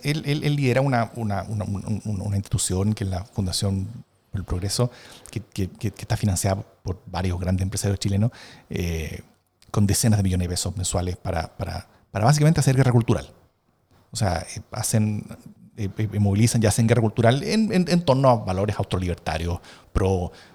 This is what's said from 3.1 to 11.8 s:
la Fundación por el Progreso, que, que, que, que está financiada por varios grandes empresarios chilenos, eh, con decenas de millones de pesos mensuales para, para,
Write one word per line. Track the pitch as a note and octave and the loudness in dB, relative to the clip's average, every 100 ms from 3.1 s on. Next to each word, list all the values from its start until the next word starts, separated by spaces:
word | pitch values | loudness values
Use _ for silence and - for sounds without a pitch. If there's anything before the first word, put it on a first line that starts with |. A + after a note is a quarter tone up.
la | F2+ | -4
Fundación | F#2 - F#2 - G2 G2 G2+ A#2+ - _ _ | -6 -4 -2 -2 -2 -2 -4 -10 -18 _ _
por | G2+ | -8
el | |
Progreso, | F2 F#2 G2+ - B2 - - - - | -4 -4 -2 -2 -2 -4 -20 -20 -12
que, | G#2+ | -12
que, | - - F#2 | -10 -6 -6
que, | - G#2+ | -4 -8
que | - | -8
está | - A2+ | -4 -2
financiada | G#2+ F#2+ G2 G2 - _ | 0 0 0 -2 -6 _
por | G#2 F2+ - | -8 -8 -8
varios | F#2 F#2 F2+ | -4 -4 -2
grandes | F2+ F#2 | -2 0
empresarios | F#2+ G2+ G2+ G2 | -2 -2 -2 0
chilenos, | G2+ G2 A2+ - - - _ | 0 2 0 -2 -16 -20 _
eh, | - F2 D#2+ D#2 - - _ _ _ - | -6 -4 -4 -6 -10 -16 _ _ _ -4
con | A2 G2+ | 2 2
decenas | G2 A2+ G#2 | 4 4 4
de | |
millones | F#2+ F2+ F2 | 2 0 -2
de | |
pesos | F2 - F2+ | -4 -4 -4
mensuales | F#2+ F#2 F2+ F2 | -4 -2 -4 -6
para, | F#2 E2+ - - | -6 -6 -6 -10
para, | F2+ E2+ | -10 -10